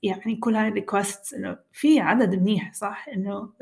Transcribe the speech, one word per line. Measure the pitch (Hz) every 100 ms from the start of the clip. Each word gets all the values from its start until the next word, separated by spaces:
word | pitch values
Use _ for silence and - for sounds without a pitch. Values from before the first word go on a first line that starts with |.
يعني، | 202 185 220 220
كل | 233 220
هاي | 220
الريكوستس؟ | 208 196 202 202 - -
إنه | - 190 180 _
في | - 294 302
عدد | 165 233 208 190
منيح، | 190 196 -
صح؟ | - 202 - 302
إنه | 208 196 202 233 -